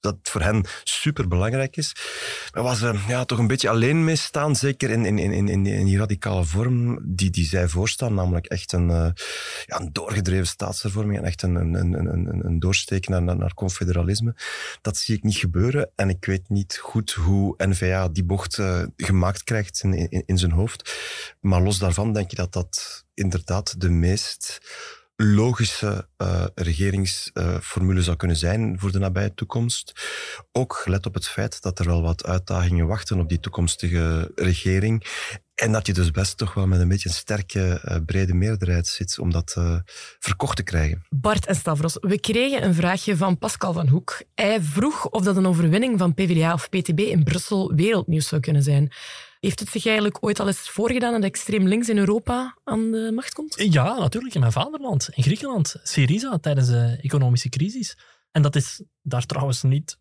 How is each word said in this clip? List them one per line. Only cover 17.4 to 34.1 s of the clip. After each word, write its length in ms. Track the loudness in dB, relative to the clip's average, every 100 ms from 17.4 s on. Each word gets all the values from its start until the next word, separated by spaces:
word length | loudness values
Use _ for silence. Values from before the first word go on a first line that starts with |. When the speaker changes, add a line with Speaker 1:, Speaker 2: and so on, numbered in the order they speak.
| 2 0
Speaker 1:
N-V 260 | 0 2
A 260 | 2 2 0
die 160 | 0
bocht, 340 | 0 0 -2 -2
eh, 240 | 0 0 -2 -6
gemaakt 480 | 2 2 2 0
krijgt 380 | -2 -2 -2 -2
in, 100 | 0 0 0
in, 120 | -2 0
in 120 | 2
zijn 140 | 4
hoofd. 440 | 2 0 -4 -12 -10 -10 -12 -14 -4
Maar 220 | 2 4
los 160 | 4 2
daarvan 340 | 0 0 0
denk 180 | 0 -4
ik 60 | -4
dat 160 | -4
dat 520 | -4 -4 -6 -8 -14 _
inderdaad 680 | -4 -2 -2 -2 -4 -4 -2
de 100 | 2
meest 720 | 4 4 2 -2 -8 -10 -10 -16 -16 -16 -18 _ _
logische, 840 | 4 6 4 2 -2 -2 -4 -4 -8 _
eh, 280 | -2 0 -2
regeringsformule, 1400 | -2 -2 0 0 2 0 -4 -6 -4 -2 -2 -4 -2 2 2
eh, 60 |
zou 120 | 2 0
kunnen 200 | 0 0
zijn 420 | 0 0 -2 -2
voor 140 | -2
de 60 | 0
nabije 360 | 0 0 -2
toekomst. 580 | -4 -6 -2 -2 -2 -8 -12 -10 -10 -12 -14 -6
Ook 220 | -2 -2 -4
gelet 300 | 0 0 0
op 80 |
het 140 | -6 -6
feit 340 | -4 -4 -4
dat 160 | -6 -2
er 80 | 2
wel 160 | 2
wat 240 | 2 -2 -2
uitdagingen 600 | -2 0 0 2 2 2
wachten 340 | 0 -2 -2
op 80 | 0
die 120 | -2
toekomstige 920 | -4 -2 -2 0 -2 0 2